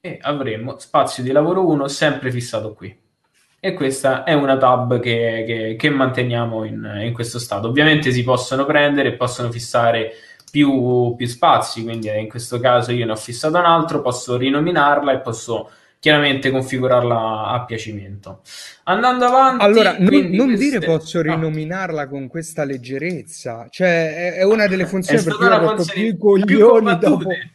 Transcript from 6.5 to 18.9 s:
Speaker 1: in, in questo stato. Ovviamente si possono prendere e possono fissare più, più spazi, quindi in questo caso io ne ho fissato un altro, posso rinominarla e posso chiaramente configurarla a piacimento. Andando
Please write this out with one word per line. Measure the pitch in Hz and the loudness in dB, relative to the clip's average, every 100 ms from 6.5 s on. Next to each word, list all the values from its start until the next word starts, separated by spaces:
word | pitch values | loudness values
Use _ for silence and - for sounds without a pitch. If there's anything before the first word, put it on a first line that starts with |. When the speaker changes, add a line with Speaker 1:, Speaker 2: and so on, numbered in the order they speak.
| 113 | -6
Speaker 1:
in, | 110 110 107 104 | -8 -8 -10 -8
in | 113 | -6
questo | 120 117 120 | -6 -8 -8
stato. | 117 101 113 | -8 -6 -2
Ovviamente | 135 151 151 143 | 2 4 4 2
si | 123 | 0
possono | 120 - - 170 139 | 2 0 0 -4 0
prendere | 151 147 143 127 | 2 2 2 0
e | |
possono | 120 120 - 123 | -2 -4 -4 -6
fissare | 117 - 123 117 113 110 - - - - | -6 -4 0 2 0 -4 -10 -20 -20 -6
più, | 147 143 135 123 123 120 120 | 0 2 2 2 2 0 -2
più | 120 | -6
spazi, | - 170 117 - - | 0 4 4 2 -8
quindi | 113 113 107 | -8 -8 -6
in | 107 110 | -6 -6
questo | 120 - 120 | -10 -8 -2
caso | 127 123 120 | 2 2 2
io | 120 113 | -2 -2
ne | |
ho | 107 | -6
fissato | - 120 156 165 | -8 -6 -2 2
un | |
altro, | 175 165 156 143 | 4 2 2 -2
posso | 127 120 - 123 | -4 -6 -4 -2
rinominarla | 131 143 165 170 143 143 143 | 0 0 0 2 2 2 0
e | 127 | -2
posso | - 113 - 117 - _ _ _ | -4 -10 -6 -8 -8 _ _ _
chiaramente | 151 151 143 135 - | 2 2 2 0 0
configurarla | 135 123 127 127 123 123 117 110 110 104 | -2 -4 -2 2 2 2 0 -2 -4 -4
a | 120 | -4
piacimento. | 120 113 113 104 98 101 - 143 _ - - - | -6 -10 -10 -12 -14 -16 -18 -20 _ -20 -20 -14
Andando | - | -2